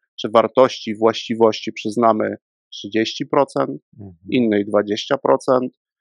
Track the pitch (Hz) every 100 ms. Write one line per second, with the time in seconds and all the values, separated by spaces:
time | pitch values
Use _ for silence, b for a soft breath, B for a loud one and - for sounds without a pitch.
0 | _ - 110 113 110 - 127 - - 107
1 | 113 110 - 113 113 110 - 110 113 107
2 | 117 107 107 104 _ _ _ - 101 107
3 | 110 - 139 147 135 143 127 135 _ -
4 | 98 85 95 127 113 101 101 104 104 107
5 | - 139 - 135 - 127 127 - _ _